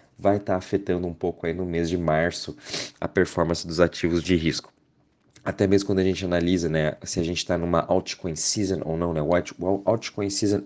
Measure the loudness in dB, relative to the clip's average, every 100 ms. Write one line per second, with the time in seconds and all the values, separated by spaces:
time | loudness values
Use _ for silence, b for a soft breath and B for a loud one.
0 | B _ 2 2 0 -4 0 -4 0 -2
1 | -2 -4 -4 -4 -6 -4 -2 -2 0 0
2 | 0 2 0 -2 -10 -14 B B B -8
3 | -2 0 0 2 0 0 -4 2 2 2
4 | 0 0 2 2 2 -2 -8 _ _ _
5 | _ _ _ -12 -8 0 4 4 4 2
6 | 2 0 0 0 2 2 2 2 0 -2
7 | -6 -2 -2 -2 -2 -2 2 0 2 0
8 | 0 -8 -8 -4 -4 -2 -2 -2 -2 -2
9 | 0 0 2 2 0 -4 -2 0 0 0
10 | -2 -4 -4 0 0 0